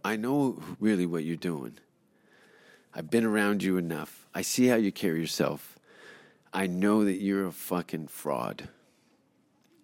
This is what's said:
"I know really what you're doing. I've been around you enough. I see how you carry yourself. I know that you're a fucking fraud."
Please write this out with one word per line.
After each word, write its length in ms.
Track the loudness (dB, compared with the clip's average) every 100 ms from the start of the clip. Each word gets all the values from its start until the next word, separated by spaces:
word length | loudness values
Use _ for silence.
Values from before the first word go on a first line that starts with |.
| -4
"I 100 | -2
know 460 | 0 2 2 -2 -10 0
really 260 | 2 4 2
what 160 | 0
you're 120 | -2 -4
doing. 360 | -4 -4 -6 -14 _ _ _ _ _ _ _ -20 -20 -20 _
I've 160 | -14 -2
been 160 | 2 2
around 380 | 4 2 2
you 140 | 2 2
enough. 500 | 0 -4 -8 -14 -12 -6
I 80 |
see 240 | -2 2 4
how 80 | 4
you 160 | 2
carry 280 | 0 -2 0
yourself. 600 | -2 0 0 -2 -12 -20 _ -20 -20 -20 -20 _ _
I 140 | -4 -2
know 360 | 2 4 4
that 160 | 4 2
you're 280 | 0 0 -2
a 40 |
fucking 580 | -6 -4 -2 -2 -6 -8
fraud." 600 | -8 -4 -2 -2 -6 -12 -18 _ _ _ _ _ _ _ _ _ _